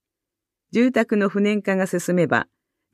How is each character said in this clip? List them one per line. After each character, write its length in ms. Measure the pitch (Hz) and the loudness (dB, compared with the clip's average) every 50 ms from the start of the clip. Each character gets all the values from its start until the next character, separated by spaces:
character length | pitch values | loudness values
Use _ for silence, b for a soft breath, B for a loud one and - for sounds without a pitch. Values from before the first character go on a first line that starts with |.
| _ _ _ _ _ _ _ _ _ _ _ _ _ - | _ _ _ _ _ _ _ _ _ _ _ _ _ -4
住 200 | - 226 247 262 | 0 0 2 2
宅 240 | 254 226 226 - 220 | 2 0 0 0 0
の 120 | 208 196 196 | 0 0 0
不 120 | - 202 | 0 0
燃 200 | 202 208 214 208 | 0 0 0 -2
化 160 | - 196 190 | -2 -2 -2
が 100 | 190 190 | -2 -2
進 280 | 180 185 175 - - 180 | -2 -4 -4 -2 0 0
め 120 | 180 165 | 0 2
ば、 200 | 123 131 110 - _ _ _ _ _ _ _ _ _ | 2 0 -2 -2 _ _ _ _ _ _ _ _ _